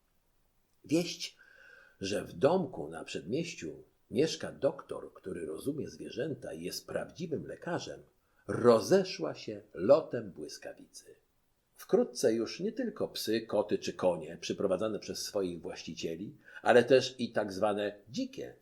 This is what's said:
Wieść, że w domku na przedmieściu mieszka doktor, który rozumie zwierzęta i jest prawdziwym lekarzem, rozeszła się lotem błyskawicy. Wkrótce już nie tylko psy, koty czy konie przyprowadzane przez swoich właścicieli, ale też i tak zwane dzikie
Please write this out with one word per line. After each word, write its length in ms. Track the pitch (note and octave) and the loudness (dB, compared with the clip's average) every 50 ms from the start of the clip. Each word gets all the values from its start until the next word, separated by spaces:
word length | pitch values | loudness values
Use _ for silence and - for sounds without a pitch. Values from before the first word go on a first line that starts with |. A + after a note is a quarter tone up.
| _ _ _ _ _ _ _ _ _ _ _ _ _ _ _ _ - | _ _ _ _ _ _ _ _ _ _ _ _ _ _ _ _ -4
Wieść, 520 | - D3 E3+ E3+ - - - - - - - - - - - - - - - - - _ - | 0 2 2 2 0 -4 -8 -10 -12 -12 -16 -20 -20 -20 -20 -20 -20 -20 -20 -20 -20 _ -8
że 240 | G2 F#2+ G#2+ - - | -4 -2 -2 -2 -4
w 80 | - | -6
domku 560 | - E2+ A#2 D3 F3+ F#3+ D#3 - - E2+ D2+ - | -2 2 4 4 4 4 0 -2 -6 -8 -8 -8
na 160 | D#2+ D#2 - | -10 -10 -10
przedmieściu 800 | - - F#2 - F2+ A#2+ D#3+ E3 - - - E2+ D2+ C#2 - - _ _ _ _ - | -8 -8 -8 -6 -4 -4 -4 -4 -6 -8 -10 -10 -10 -10 -12 -16 _ _ _ _ -2
mieszka 420 | G2 A#2+ D#3 D#3 - - - E2 | 0 2 2 2 0 -4 -8 -10
doktor, 640 | D#2 - - C#3+ - - - - - - - D#2+ - | -4 0 0 0 0 -2 -8 -10 -10 -10 -10 -12 -16
który 320 | - - F#2 F2+ F2 D#2+ | -14 -10 -10 -8 -8 -6
rozumie 420 | D2+ D#2 D#2 - C3 D#3 C#3 - D#2 | -8 -8 -6 -4 -4 -4 -4 -6 -8
zwierzęta 640 | D#2 D#2 D#2 D#2 - G#2 C#3+ D#3+ C3+ - - D#2+ | -10 -12 -12 -10 -6 -6 -4 -4 -6 -8 -10 -10
i 100 | D#2+ E2 | -10 -8
jest 240 | E2+ F2+ - - - | -8 -8 -8 -10 -8
prawdziwym 600 | - - E2 D#2 - - - F2+ - C3+ F#2+ C#2+ | -6 -6 -6 -6 -6 -10 -10 -8 -6 -6 -6 -6
lekarzem, 560 | E2 - - - E3+ F3 C3+ - - C#2 - - _ _ _ _ _ _ _ _ - | -8 -12 -10 -8 -6 -6 -6 -6 -8 -12 -14 -16 _ _ _ _ _ _ _ _ -4
rozeszła 840 | G2+ - A2+ A#2+ A#2 G#2+ G2 G#2+ F3+ G3 F#3 - - - D#3+ D3 - | 0 4 8 8 8 8 8 6 6 6 4 2 -4 -6 -6 -6 -6
się 260 | - - A2+ G#2 G2+ - _ - | -8 -10 -10 -10 -10 -12 _ -6
lotem 560 | E2 F2+ A#2 C#3+ D#3+ D#3+ - - A#2+ A2 F#2 | 2 6 8 8 6 6 2 -6 -6 -6 -8
błyskawicy. 760 | - - - - - - - - - - - - - - - - - _ _ _ _ _ _ _ _ _ _ _ _ | -10 -12 -12 -12 -12 -12 -14 -14 -14 -16 -20 -20 -20 -20 -20 -20 -20 _ _ _ _ _ _ _ _ _ _ _ _
Wkrótce 580 | - - - F#3 A#3+ A#3+ - - - - A#2 A2+ | -20 -2 2 4 4 4 2 0 2 2 2 4
już 260 | A#2 A2 A2 - - | 2 0 -2 -4 -4
nie 120 | F3+ A3 | -4 -4
tylko 360 | A3+ C4+ B3+ G#3+ - - F2+ - | -2 -4 -4 -4 -4 -4 -4 -4
psy, 320 | - - - G#2+ G#2+ A#2 | -4 -4 -2 0 0 -2
koty 380 | - - - G#2 G2+ - G2+ - | -2 0 0 0 2 2 0 -2
czy 140 | - G2 | -2 -4
konie 460 | - - - F2+ F2 E2 D2+ D#2 E2+ - | -2 2 2 2 2 0 -4 -10 -12 -8
przyprowadzane 580 | - - F#2+ - G2+ F#2 F#2 E2+ A2 A2 G2+ F2+ | -6 -6 -2 0 0 2 2 2 0 -2 -4 -4
przez 200 | - - F#2 - | -6 -8 -8 -8
swoich 420 | - - - G#2 F#2+ F2 F2 E2 | -6 -4 -2 -2 -2 -2 -4 -6
właścicieli, 760 | E2 - - - - E2+ E2 - F2+ E2 E2 E2 G#2 C3+ - - _ - - - | -10 -10 -12 -12 -12 -12 -10 -6 -6 -6 -6 -6 -8 -10 -12 -16 _ -20 -12 0
ale 220 | - G#2+ A#2 A#2+ A#2 | 6 8 8 8 10
też 300 | - C3+ B2+ B2 - - - | 10 8 8 8 4 -4 -6
i 140 | A#2+ - | -6 -2
tak 200 | - A#2 G#2 G2+ | -2 -2 -2 -2
zwane 460 | F#2 F#2 G#2+ G#2 G2+ G2+ G#2 G2+ - - - A2 | 0 0 2 2 2 2 0 -2 -4 -8 -14 -10
dzikie 460 | C3 A#3 C4+ - - - - - - _ | -6 -6 -6 -6 -8 -10 -12 -12 -12 _